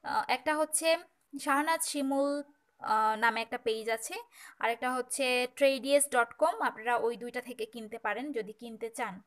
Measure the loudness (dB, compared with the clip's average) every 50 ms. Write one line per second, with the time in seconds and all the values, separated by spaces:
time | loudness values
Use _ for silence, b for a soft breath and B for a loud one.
0 | -4 0 -2 -2 0 0 -2 0 0 0 2 2 0 0 0 0 2 2 2 2
1 | 0 _ _ _ _ _ -12 -4 0 2 2 4 4 2 0 0 -2 -4 -2 -2
2 | 0 0 2 2 2 2 0 -2 -6 -10 _ _ _ _ _ _ -2 0 2 4
3 | 4 2 2 4 2 2 4 2 -4 -4 -6 -4 -2 -2 -2 -2 -2 -2 -2 -2
4 | -4 -8 -8 -10 -12 B B B B B B B 0 0 0 0 -2 -2 -2 -2
5 | -4 -4 -2 -2 0 2 2 0 0 -2 _ 4 4 4 4 2 2 4 4 4
6 | 4 4 4 2 2 2 2 2 2 2 2 2 -2 -2 -2 -2 -2 0 0 2
7 | 2 0 -2 -4 -10 -8 -8 -8 -8 -8 -8 -8 -8 -8 -8 -12 -12 -10 -12 -6
8 | -4 -4 -4 -2 -4 -4 -4 -6 -6 -6 -10 _ -14 -14 -10 -8 -10 -8 -6 -6
9 | -6 -6 -8 -12 -16